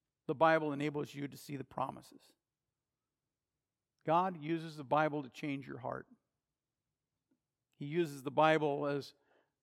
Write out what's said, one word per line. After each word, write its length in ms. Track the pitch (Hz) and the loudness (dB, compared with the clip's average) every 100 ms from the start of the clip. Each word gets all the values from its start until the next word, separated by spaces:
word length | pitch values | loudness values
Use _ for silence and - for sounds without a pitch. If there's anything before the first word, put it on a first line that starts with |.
| _ _ - | _ _ -8
the 60 | |
Bible 400 | 143 160 160 156 | 2 4 4 2
enables 400 | 139 147 147 139 | -2 -2 -4 -6
you 140 | 139 143 | -8 -10
to 100 | 127 | -10
see 200 | - 139 | -6 -4
the 60 | |
promises. 580 | 127 - 139 131 - - _ _ _ _ _ _ _ _ _ _ _ _ _ _ _ _ _ _ | -4 -4 -6 -6 -16 -20 _ _ _ _ _ _ _ _ _ _ _ _ _ _ _ _ _ _
God 320 | - 160 190 175 | 0 2 2 -2
uses 360 | 147 165 160 151 | -4 -4 -6 -12
the 60 | |
Bible 380 | 135 147 156 147 | 0 2 2 0
to 80 | 131 | -8
change 380 | - 156 139 135 | -8 -8 -6 -8
your 100 | 135 | -10
heart. 300 | 123 - - 240 _ _ _ _ _ _ _ _ _ _ _ _ _ _ _ - | -8 -8 -10 _ _ _ _ _ _ _ _ _ _ _ _ _ _ _ _ -14
He 80 | 143 | -4
uses 380 | 160 170 143 | 0 0 -2
the 80 | 131 | 0
Bible 560 | 135 156 160 151 143 147 | 6 6 6 4 0 -2
as 260 | 143 131 - _ _ _ _ | -2 -6 -14 _ _ _ _